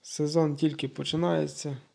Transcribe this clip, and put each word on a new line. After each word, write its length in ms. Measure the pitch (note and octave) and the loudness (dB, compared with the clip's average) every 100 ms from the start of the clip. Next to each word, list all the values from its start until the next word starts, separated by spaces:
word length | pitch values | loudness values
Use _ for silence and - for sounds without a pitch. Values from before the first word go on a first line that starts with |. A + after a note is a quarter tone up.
Сезон 540 | - - D3+ E3 D#3 | -10 -2 2 4 2
тільки 320 | C#3+ D#3 D3 C3+ | 2 0 0 -6
починається. 880 | - C#3+ D#3 F3 E3 D3 C#3+ D3+ C3 - | -4 -4 0 2 2 0 -4 -8 -8 -12